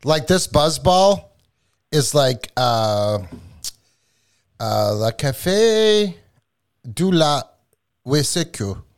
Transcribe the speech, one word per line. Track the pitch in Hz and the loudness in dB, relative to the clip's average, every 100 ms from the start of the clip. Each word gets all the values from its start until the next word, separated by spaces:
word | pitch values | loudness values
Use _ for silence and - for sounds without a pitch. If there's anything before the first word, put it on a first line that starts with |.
Like | 131 156 143 | 0 -2 2
this | 180 - | 0 2
buzzball | - 151 147 139 180 190 196 - _ _ _ _ _ _ | 2 2 0 2 4 4 2 -2 _ _ _ _ _ _
is | 151 139 | -2 0
like, | 147 135 123 - - | 2 0 0 -6 -4
uh, | 127 117 110 104 104 107 90 - 85 - - - _ _ _ _ _ _ _ _ | 0 0 0 0 -2 -2 -6 -16 -20 -16 -16 -16 _ _ _ _ _ _ _ _
uh, | 113 107 104 | -4 0 0
la | 104 110 | 0 -2
café | 113 143 131 - 190 226 220 220 214 208 170 _ _ _ _ _ _ - | -2 -4 -4 -2 2 2 2 2 2 0 -6 _ _ _ _ _ _ -16
du | 110 180 | -2 0
la | 180 156 147 120 _ _ _ _ _ - | 2 2 0 -4 _ _ _ _ _ -4
Wisiku. | 143 143 - 165 - 101 95 - | -2 0 -4 -6 -6 -8 -8 -14